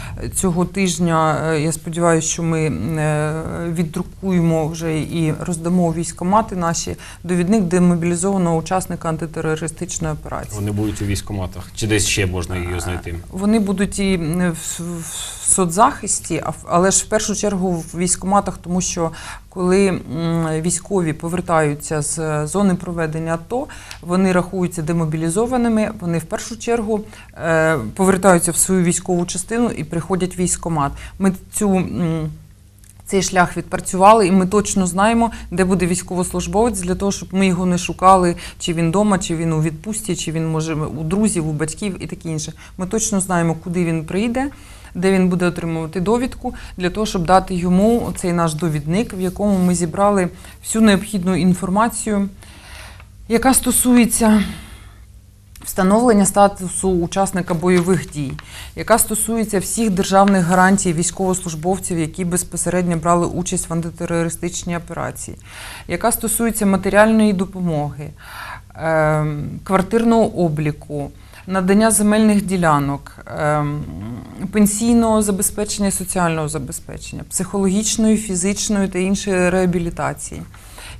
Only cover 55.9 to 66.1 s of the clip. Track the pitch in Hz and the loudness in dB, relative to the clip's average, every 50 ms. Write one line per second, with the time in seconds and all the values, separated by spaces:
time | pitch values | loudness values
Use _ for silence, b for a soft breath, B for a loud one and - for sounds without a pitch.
55.9 | 208 226 247 247 214 202 190 - - 202 202 196 202 - 185 175 - - - 190 | 6 6 6 6 6 6 4 4 6 6 6 6 4 0 -8 -8 -4 -2 0 0
56.9 | 185 170 170 170 - 196 196 190 - 180 175 - 175 156 175 180 185 175 165 185 | 2 2 0 0 0 0 0 0 -2 -2 -2 -2 -2 0 2 4 4 4 4 4
57.9 | 185 143 131 - - 147 143 131 147 - B B B B B B B - 170 - | 2 0 0 -4 -6 -6 -6 -6 -8 -10 B B B B B B B -4 0 2
58.9 | 220 233 226 - 220 - - 220 226 226 214 214 208 185 190 - - 233 233 220 | 2 2 2 0 -2 -4 -2 -2 -2 -2 0 0 0 -2 -2 -2 -2 0 0 2
59.9 | 180 185 190 - 190 196 196 202 196 190 170 165 185 185 185 190 196 190 - 180 | 2 0 2 4 4 6 6 6 6 4 4 4 4 6 6 6 4 4 2 0
60.9 | 156 165 175 - - - 190 185 185 - - 175 160 156 160 185 196 190 190 - | 0 0 -2 -2 -2 -2 -2 -2 -2 -2 -4 -8 -8 -4 -2 -2 -2 -2 -4 -4
61.9 | 180 165 156 151 151 185 185 175 180 175 - - - 165 - 175 180 180 180 175 | -2 -2 -2 -4 -4 -4 -4 -2 -2 -4 -4 -4 -6 -4 -2 0 0 0 0 0
62.9 | 170 160 160 170 175 170 170 - - 180 175 - 185 170 - - 165 170 165 170 | 0 0 2 2 4 4 2 0 -2 -4 -4 -4 -4 -4 -4 -4 -4 -4 -4 -6
63.9 | - - 175 170 170 170 165 165 - - 170 175 - - - 180 170 170 170 170 | -6 -6 -4 -2 -2 0 -2 -2 -4 -6 -6 -6 -6 -6 -6 -4 -6 -6 -6 -8
64.9 | 165 143 131 127 131 - - - - - B B B B B B B B B B | -8 -6 -6 -6 -8 -10 -12 -14 -14 -16 B B B B B B B B B B
65.9 | 175 175 - 233 | -4 -2 0 0